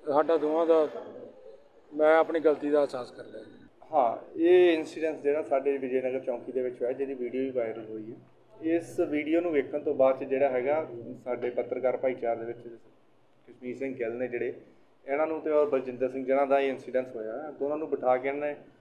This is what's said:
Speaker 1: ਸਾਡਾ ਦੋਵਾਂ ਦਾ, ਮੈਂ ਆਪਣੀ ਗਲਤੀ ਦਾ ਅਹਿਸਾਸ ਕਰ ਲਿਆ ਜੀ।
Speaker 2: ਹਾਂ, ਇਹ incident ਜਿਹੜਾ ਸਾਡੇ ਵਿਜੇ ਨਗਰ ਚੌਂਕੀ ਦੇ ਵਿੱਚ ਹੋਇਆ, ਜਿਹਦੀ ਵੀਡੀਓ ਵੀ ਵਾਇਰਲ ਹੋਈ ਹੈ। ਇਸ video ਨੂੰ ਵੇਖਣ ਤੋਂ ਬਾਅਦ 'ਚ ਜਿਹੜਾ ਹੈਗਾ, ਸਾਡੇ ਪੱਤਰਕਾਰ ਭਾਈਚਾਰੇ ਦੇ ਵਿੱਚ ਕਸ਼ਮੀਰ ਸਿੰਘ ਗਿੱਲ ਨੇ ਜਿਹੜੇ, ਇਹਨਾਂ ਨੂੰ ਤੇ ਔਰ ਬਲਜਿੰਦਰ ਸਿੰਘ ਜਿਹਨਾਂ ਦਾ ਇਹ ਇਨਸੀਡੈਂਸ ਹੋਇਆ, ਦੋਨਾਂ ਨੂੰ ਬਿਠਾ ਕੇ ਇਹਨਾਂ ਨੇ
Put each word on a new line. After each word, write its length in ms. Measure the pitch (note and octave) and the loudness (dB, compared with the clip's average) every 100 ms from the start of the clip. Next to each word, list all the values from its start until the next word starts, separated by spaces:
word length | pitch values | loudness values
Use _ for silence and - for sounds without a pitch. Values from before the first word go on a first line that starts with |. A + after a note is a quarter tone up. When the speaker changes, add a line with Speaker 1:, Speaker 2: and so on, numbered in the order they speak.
| - | 2
Speaker 1:
ਸਾਡਾ 300 | C#3 D#3 E3 | 2 4 2
ਦੋਵਾਂ 280 | D3+ D#3 E3 | 2 0 4
ਦਾ, 220 | E3 D3 - - - - - - - _ _ _ | 4 4 -2 -14 -16 -18 -20 -20 -20 _ _ _
ਮੈਂ 240 | D3 D3+ D#3+ | 2 6 6
ਆਪਣੀ 220 | D#3+ D#3+ | 4 4
ਗਲਤੀ 300 | D#3 C#3 D3 | 4 2 2
ਦਾ 100 | D3 | 2
ਅਹਿਸਾਸ 320 | C#3 C3 B2 | 2 -2 -12
ਕਰ 120 | - | -14
ਲਿਆ 200 | A#2 - | -16 -16
ਜੀ। 240 | - - - _ - | -18 -20 -20 _ -2
Speaker 2:
ਹਾਂ, 460 | D#3 A#2+ A2+ - - | 2 2 0 -10 0
ਇਹ 340 | E3 F3+ F3+ | 6 8 8
incident 480 | D#3+ D3+ - D#3+ C#3+ | 4 -2 -4 -4 -2
ਜਿਹੜਾ 200 | C#3 D3 | 0 0
ਸਾਡੇ 360 | D3+ C#3 C3+ C#3 | 2 0 2 -2
ਵਿਜੇ 240 | C3 B2+ | 0 -2
ਨਗਰ 180 | B2+ C3 | 0 -4
ਚੌਂਕੀ 320 | B2+ A#2+ B2 | -4 -6 -4
ਦੇ 100 | B2+ | -4
ਵਿੱਚ 200 | B2+ B2 | -4 -4
ਹੋਇਆ, 100 | B2 | -4
ਜਿਹਦੀ 220 | C3+ C3+ | -4 -6
ਵੀਡੀਓ 280 | C3+ B2 B2 | -4 -6 -4
ਵੀ 80 | C3+ | -2
ਵਾਇਰਲ 360 | B2+ A2+ A2 A2 | -2 -4 -6 -10
ਹੋਈ 220 | A2 A2 | -12 -12
ਹੈ। 40 | B2+ - _ _ - D#3+ E3 | -16 -20 _ _ -8 -2 -2
ਇਸ 220 | E3 - | -2 -2
video 420 | E3 D3 D3 E3 | 0 0 0 0
ਨੂੰ 100 | F3 | 2
ਵੇਖਣ 280 | D3+ C3+ D3 | 0 0 -2
ਤੋਂ 160 | D#3 C3+ | -2 4
ਬਾਅਦ 240 | C3 C3 | 4 4
'ਚ 40 | |
ਜਿਹੜਾ 260 | C3+ C3 C#3 | 0 2 2
ਹੈਗਾ, 380 | B2+ B2+ D3+ D#3 A#2 A#2 B2 - | 2 0 0 -2 -10 -14 -14 -6
ਸਾਡੇ 240 | A#2+ B2 | -4 -2
ਪੱਤਰਕਾਰ 480 | B2 A#2+ B2+ B2+ B2+ | -4 -4 -2 0 0
ਭਾਈਚਾਰੇ 420 | C3 B2 A#2 A2+ | -2 -2 -2 -2
ਦੇ 60 | A2+ | -4
ਵਿੱਚ 220 | A#2+ A#2+ A#2 - _ _ _ _ _ - | -10 -12 -18 -20 _ _ _ _ _ -20
ਕਸ਼ਮੀਰ 300 | A#2+ B2+ B2 | -14 -12 -8
ਸਿੰਘ 180 | C3+ B2 | -8 -4
ਗਿੱਲ 160 | A2+ | -6
ਨੇ 160 | A#2+ B2+ | -4 -4
ਜਿਹੜੇ, 260 | B2 A#2+ C3+ - _ _ _ - | -4 -4 -6 -16 _ _ _ -6
ਇਹਨਾਂ 200 | C#3+ D#3+ | -2 -2
ਨੂੰ 140 | D#3+ | -2
ਤੇ 100 | D#3 | 2
ਔਰ 140 | D3+ D3 | 4 4
ਬਲਜਿੰਦਰ 440 | C3+ B2+ B2 B2+ | 2 -2 -2 -2
ਸਿੰਘ 160 | B2+ C3 | -2 0
ਜਿਹਨਾਂ 220 | C3+ C#3 | 2 4
ਦਾ 120 | C#3 | 2
ਇਹ 100 | C3+ | 2
ਇਨਸੀਡੈਂਸ 460 | B2+ C3 B2 B2+ B2 | -2 -2 -4 -2 -8
ਹੋਇਆ, 360 | A2 A#2 D3+ C3+ | -8 -8 -10 -6
ਦੋਨਾਂ 180 | C#3 D3+ | -4 -4
ਨੂੰ 120 | D#3 | -4
ਬਿਠਾ 280 | C#3 B2+ B2+ | -2 2 2
ਕੇ 100 | C3+ | 0
ਇਹਨਾਂ 200 | C#3+ D3 | -4 -6
ਨੇ 80 | D3 - _ | -8 -14 _